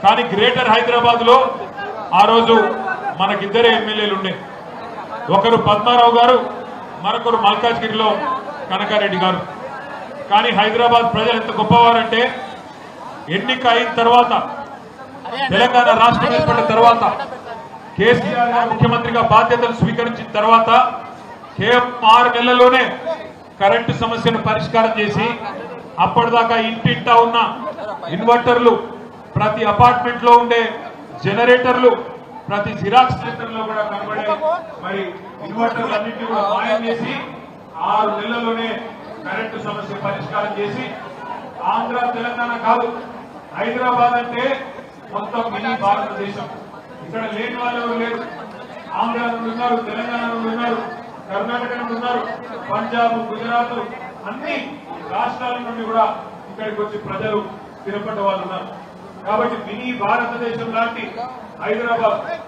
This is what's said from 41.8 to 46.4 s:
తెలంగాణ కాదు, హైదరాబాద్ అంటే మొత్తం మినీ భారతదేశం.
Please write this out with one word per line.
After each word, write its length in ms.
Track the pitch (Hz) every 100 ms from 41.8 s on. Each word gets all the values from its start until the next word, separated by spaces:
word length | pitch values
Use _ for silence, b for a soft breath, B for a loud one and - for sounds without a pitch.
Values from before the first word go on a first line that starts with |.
| 233 240 247 226
తెలంగాణ 360 | 240 240 240 233 220
కాదు, 220 | 240 233 - - - - - - 180
హైదరాబాద్ 580 | 214 247 254 247 240 240
అంటే 220 | 233 233 269 269 - - - - -
మొత్తం 300 | 208 208 240 233 202
మినీ 160 | 202 190 196
భారతదేశం. 600 | 208 208 202 202 202